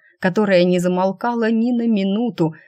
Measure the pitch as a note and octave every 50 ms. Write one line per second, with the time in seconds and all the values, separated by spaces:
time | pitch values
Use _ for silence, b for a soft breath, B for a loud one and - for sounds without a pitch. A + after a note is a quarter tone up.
0 | B B B B - F#3 F3+ A3 G#3+ G3+ F#3+ F3 F3 F3+ F3+ F3+ F3 F3+ F3+ F3+
1 | F#3 G3 F#3+ - - A#3+ A#3+ A#3 A3+ A3 A3+ A3 A3+ B3 B3 A#3 A#3 A#3 A3 G3+
2 | G3 G3 F#3+ G#3+ B3 A#3 F3 - E3+ D#3 D#3+ B B